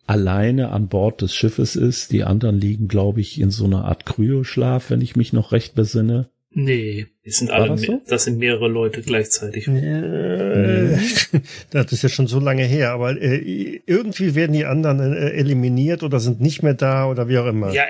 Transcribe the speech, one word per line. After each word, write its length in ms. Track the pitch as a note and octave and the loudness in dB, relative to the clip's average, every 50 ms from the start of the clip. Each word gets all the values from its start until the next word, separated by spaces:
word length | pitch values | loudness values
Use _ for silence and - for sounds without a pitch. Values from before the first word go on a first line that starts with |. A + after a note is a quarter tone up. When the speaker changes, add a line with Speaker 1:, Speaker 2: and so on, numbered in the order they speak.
| _ | _
Speaker 1:
alleine 640 | - G#2+ G#2+ F#2+ F#2 F#2+ G2+ G#2 A#2 B2+ C3+ B2+ - | -2 0 2 2 2 2 2 2 2 2 0 0 0
an 180 | - G#2 G#2+ F#2 | 0 -2 -2 0
Bord 320 | - F#2+ G2 A2 - - | 0 0 0 0 0 -2
des 140 | G2 F#2 - | -4 -4 -2
Schiffes 420 | - - A2 - - B2 G#2+ - | 0 0 0 0 0 -2 -2 0
ist. 360 | - - B2 A#2+ - - - - | 0 0 0 0 -2 -4 -2 -2
Die 120 | G#2 G#2 | 0 2
anderen 340 | - F#2+ G#2 A#2+ A2 G#2 G2+ | 2 0 2 2 2 2 2
liegen, 300 | G2+ G2+ G#2+ G#2+ A2 F#2 | 2 0 0 0 -2 0
glaub 300 | G2+ G2+ F#2+ G2+ G#2 A2+ | 0 2 2 2 0 0
ich, 220 | G2+ - - D3+ | -2 -4 -2 0
in 100 | F2 G2 | 0 0
so 160 | G2 A2 G#2 | 2 2 2
einer 180 | G2 F#2+ F#2+ G2 | 2 2 0 0
Art 220 | G2 - - - | -2 -4 -4 -4
Kryoschlaf, 840 | - - - G#2+ A#2+ C3+ C3+ C3 - - B2+ B2 B2 B2+ B2+ - - | -6 -2 0 0 2 2 0 -2 -2 -2 0 0 2 0 0 0 0
wenn 140 | B2 B2 B2 | 0 0 0
ich 140 | A#2+ - | 0 0
mich 180 | B2 A2+ - - | 0 0 2 2
noch 180 | A#2 G#2+ - A2 | 0 0 2 0
recht 220 | A2+ - - - | 0 0 0 0
besinne. 560 | A#2 G#2+ G#2 - A2+ A2 A2+ A#2 A#2+ B2 - _ _ _ _ _ D3 | 0 0 2 2 0 2 2 2 0 -2 -4 _ _ _ _ _ -2
Speaker 2:
Nee, 500 | C3+ C3+ C3 A#2 A2 G#2+ G#2 G#2 G#2 - _ _ _ | 0 2 0 0 0 -4 -6 -6 -8 -10 _ _ _
die 40 | A2 | -6
sind 200 | - - B2 A#2 | -4 -2 -2 0
Speaker 1:
War 60 | - | 2
Speaker 2:
alle 120 | - A2 A2 | 2 2 2
Speaker 1:
das 140 | A2 G#2+ A2 | 2 0 0
Speaker 2:
me-, 40 | |
Speaker 1:
so? 160 | - A#3 C4+ - - | -2 -2 -4 -2 -2
Speaker 2:
das 160 | - A#2 - | -2 0 0
sind 140 | B2+ A#2+ A2+ | 0 0 0
mehrere 300 | A#2+ A#2+ A#2+ A2 A#2 A2+ | 2 0 0 2 0 0
Leute 340 | A2+ A#2 A2+ A2 A2 A#2+ A2+ | 0 0 0 0 -2 -4 -4
gleichzeitig. 680 | - A#2 A2 G#2+ - - - G#2+ G2+ - A2 G#2 C#3 | -2 0 0 0 0 -2 -4 -4 -6 -8 -6 -2 0
Speaker 3:
Äh, 760 | C3+ C3 D3 D3+ D3+ D#3 E3+ - E3+ D#2+ - F3+ F3+ F#2 G3 G3 - | 0 0 0 -2 -2 -2 -4 -4 -4 -4 -2 -2 -2 -2 -2 0 2
Speaker 1:
Nee. 420 | G2+ G3 F#3+ F#3 - - - D#3 - G#3+ A#3+ A3+ - - - - | 2 2 4 2 2 2 2 2 2 0 0 0 -2 -2 0 0
Speaker 3:
<laughs> 380 | C#3+ - - - - - - | 0 0 -2 -10 -18 -16 -4
das 220 | - C#3+ A#2+ - C3+ | -2 0 0 0 -2
ist 100 | - - | 0 0
ja 60 | C3 | 0
schon 180 | - - C3+ | 2 2 0
so 140 | A2 A#2+ C3+ | 0 0 0
lange 220 | C#3 C#3 C3 C3 C3 | 0 0 0 0 0
her, 280 | B2 C3+ D3+ C3+ A#2+ B2 | 0 2 2 0 0 0
aber, 280 | A#2+ A#2+ B2+ C#3 - | -2 -2 -2 -2 -2
äh, 600 | - C3 C3 - - - F#2 - - - - - - | 0 0 0 0 -2 -4 -6 -6 -6 -6 -8 -10 -2
irgendwie 500 | - F3 G#3+ A#3+ G#3+ - - F#3+ F3 C#3 | 0 0 0 0 -2 -4 -4 -2 -2 0
werden 200 | D#3 E3+ D#3 D3+ | 0 0 2 0
die 100 | D3+ D3+ | 0 0
anderen, 360 | C3+ C3 D#3+ D#3 D3+ C3+ C#3 | 0 0 0 0 0 0 0
äh, 320 | C3+ C3+ D3 E3+ C#3+ D3 - | 0 0 0 0 -2 -2 0
eliminiert 720 | D#3 C#3 C#3+ C#3 B2+ B2 B2+ B2 B2+ C#3 D#3 E3+ E3+ D#3+ | 0 0 2 2 2 2 2 2 2 2 0 0 -2 -2
oder 160 | D3 C#3 B2 | -2 -2 0
sind 220 | A2 B2+ A#2+ G#2 | 0 0 0 2
nicht 220 | B2 E3 D3+ - D#3 | 0 0 0 0 0
mehr 100 | D3+ C3+ | 0 2
da 380 | - C#3 C3+ C3+ C3+ C3+ C3+ | 2 0 0 2 2 0 0
oder 180 | C3 B2 A#2+ A#2+ | 0 -2 0 0
wie 80 | B2+ | 0
auch 100 | A#2+ A#2+ | 0 2
immer. 280 | B2 G#2+ G#2+ G#2 G2 - | 0 0 0 -2 0 0
Speaker 2:
Ja, 100 | C#3 C#3+ | 0 0